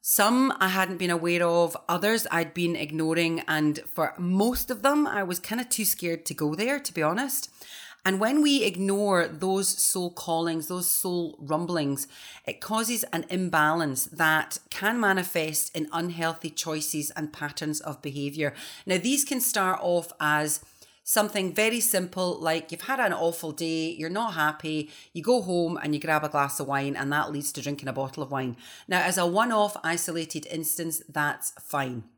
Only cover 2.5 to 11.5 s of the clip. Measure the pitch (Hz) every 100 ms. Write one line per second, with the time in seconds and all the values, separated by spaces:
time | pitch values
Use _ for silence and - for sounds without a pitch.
2.5 | 175 170 170 147 156 160 165 165 165 -
3.5 | 156 151 147 - - 160 - 180 190 220
4.5 | 247 - 240 262 294 294 208 190 180 -
5.5 | 226 240 - 202 - 175 165 - 147 151
6.5 | 160 226 285 277 - 151 180 269 - -
7.5 | - - - - - - 190 220 285 294
8.5 | 277 214 175 196 196 208 185 165 160 185
9.5 | 190 190 - - 190 175 175 - 165 170
10.5 | 160 156 180 180 - 190 175 165 - 143